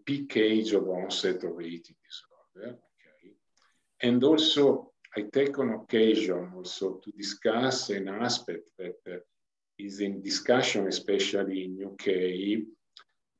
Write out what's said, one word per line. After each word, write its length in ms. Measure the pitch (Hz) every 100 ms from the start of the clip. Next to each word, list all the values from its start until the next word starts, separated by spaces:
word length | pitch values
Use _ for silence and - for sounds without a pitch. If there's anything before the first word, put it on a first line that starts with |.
peak 320 | - 139 139 113
age 360 | 110 110 110
of 160 | 101 90
onset 540 | 90 95 - 95 87
of 180 | 87 85
eating 360 | 85 85 - _ _
disorder. 720 | - - _ _ - 117 123
Okay. 560 | _ _ _ _ 92 _ _ _ _ _ _ -
And 200 | 120 123
also, 720 | 139 156 - 143 139 - - _ - 107
I 60 |
take 360 | 104 135 139 135
on 120 | 123
occasion 840 | 110 - 113 110 107 92 87 90
also 460 | 92 - - 95 92
to 80 | -
discuss 800 | 101 101 - 113 113 131 131 -
an 160 | 101 95
aspect 600 | 104 120 - - 85 - -
that, 220 | 90 - -
uh, 80 | 90 - _ _ _ _ -
is 220 | 101 98
in 220 | 98 95
discussion, 640 | 92 - - 127 127 107 98
especially 760 | - - 98 - 101 95 95
in 140 | 92 92
U 180 | 98 98
K, 640 | 101 92 92 90 101 113 107 - _ - - _ _